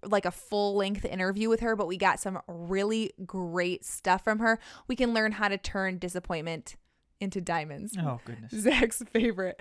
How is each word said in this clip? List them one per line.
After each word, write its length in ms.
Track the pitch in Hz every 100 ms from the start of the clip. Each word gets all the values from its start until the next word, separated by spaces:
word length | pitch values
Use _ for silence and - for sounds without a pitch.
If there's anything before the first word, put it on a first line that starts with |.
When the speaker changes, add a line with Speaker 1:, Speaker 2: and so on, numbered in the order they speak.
Speaker 1:
like, 220 | - 185 180
a 60 |
full-length 720 | 180 - 208 202 202 196 202 -
interview 440 | 185 185 196 220
with 120 | 226
her, 140 | 233 220
but 120 | 175
we 100 | 185
got 220 | 190 -
some 200 | 196 190 -
really 680 | 170 170 190 202 220 220 - 185
great 580 | 190 175 170 180 180
stuff 400 | - - - 190
from 140 | - 214
her. 200 | 233 226 - - -
We 80 | 254
can 160 | 247
learn 200 | 226 220
how 160 | 208 208
to 100 | 196
turn 400 | - 202 190 185
disappointment 800 | 180 180 - 170 160 160 - - _ _ _ _
into 180 | 196 185
diamonds. 560 | 180 165 151 143 214 214
Speaker 2:
Oh, 220 | 156 123 -
goodness. 260 | 113 110
Speaker 1:
Zach's 480 | 220 214 277 226 - 233
favorite. 420 | 226 233 190 185 -